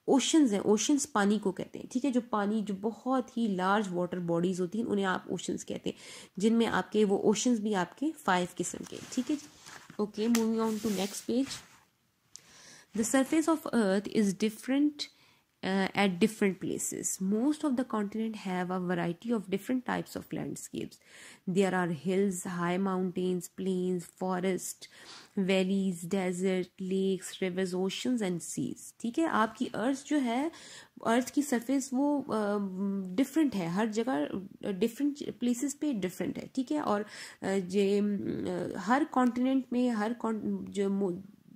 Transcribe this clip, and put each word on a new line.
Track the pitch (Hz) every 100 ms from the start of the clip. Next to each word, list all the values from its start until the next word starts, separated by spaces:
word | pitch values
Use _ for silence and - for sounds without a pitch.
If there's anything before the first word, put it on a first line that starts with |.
| -
ओशंस | 269 - 330 262
हैं, | 202
ओशंस | - 214 - 285 -
पानी | 214 202 214
को | 196
कहते | - - -
हैं, | -
ठीक | 254 285
है, |
जो | 240
पानी, | 240 214 202 220
जो | 202
बहुत | 190 226 214 254 262 254 233
ही | 226
लार्ज | 180 185 208 196
वाटर | 175 180 180
बॉडीज | 170 170 180 180
होती | 180 220
हैं | -
उन्हें | 202 190
आप | 185 -
ओशंस | 180 - -
कहते | - - -
हैं, | - - - - -
जिनमें | 220 226 226
आपके | 185 - 214
वो | 208 202
ओशंस | - 208 254 226
भी | 208
आपके | 196 175 - 302
फाइव | - - 180 180 -
किस्म | 175 - -
के, | - -
ठीक | - 247
है | 302
जी। | - - - - - -
Okay, | 208 208 226 233
moving | 226 226 226
on | 214 220
to | 190
next | 202 - -
page। | 233 269 - - - _ _ _ _ _ - - - - - - 202
The | 226 269
surface | 262 320 311 311
of | -
earth | 233 196 202 208 -
is | 202 185
different, | 214 214 - 277 294 294 - _ _ _ _ _
uh, | 190 190 190 -
at | 202 175
different | 214 - 202 170 -
places। | - - - - - 190
Most | 214 277 302
of | 311
the | 247 247 220
continent | 202 220 226 214 196
have | 180 180
a | 185
variety | 180 175 170 175 233
of | 233 185
different | 196 - 254 220
types | 180 165 -
of | -
landscapes। | 156 147 165 - - - - _ - - - -
There | 180 185
are | 185 175 156 185
hills, | 190 202 180 196
high | 175 175 180 196
mountains, | 185 185 185 180 180 - -
plains, | 190 185 180 180 170 -
forest, | 185 185 190 180 - - - - - - - -
valleys, | 185 190 185 196 190 170 175
desert, | 196 180 180 190 185 180 - 185
lakes, | 190 190 180 - -
rivers, | 190 180 190 180
oceans | 190 - 247 247
and | 190 170
seas। | - - 139 - - -
ठीक | 233 240
है, | 330
आपकी | 214 220 - 247
अर्थ | - 240 269 -
जो | 294
है, | 247 240 320 - - - - - -
अर्थ | 233 247
की | 294
सरफेस | 285 233 233 277 -
वो, | 247 285 285
अ, | 277 220 202 208 196 185 196 196 185 185
डिफरेंट | 262 320 285 196
है, | 170
हर | 185 226
जगह, | 208 233 285 294
अ, | 196 190 - -
डिफरेंट | 185 226 233 285 277 - -
प्लेसेस | 240 240 277
पे | - 302
डिफरेंट | 220 180 - 175 -
है, | - -
ठीक | 254
है। | 302
और, | - 208
अ, | 214 - - -
जे-, | 190 196 180 196 196 202 208 202 - - -
अ, | 175 - -
हर | 185 269
कॉन्टिनेंट | 311 262 247 240 254 269 247
में, | 247 247
हर | 220 214
कॉन-, | 240 226 214 208 196 190
जो | 190 196
मो-, | 196 196 180 - - _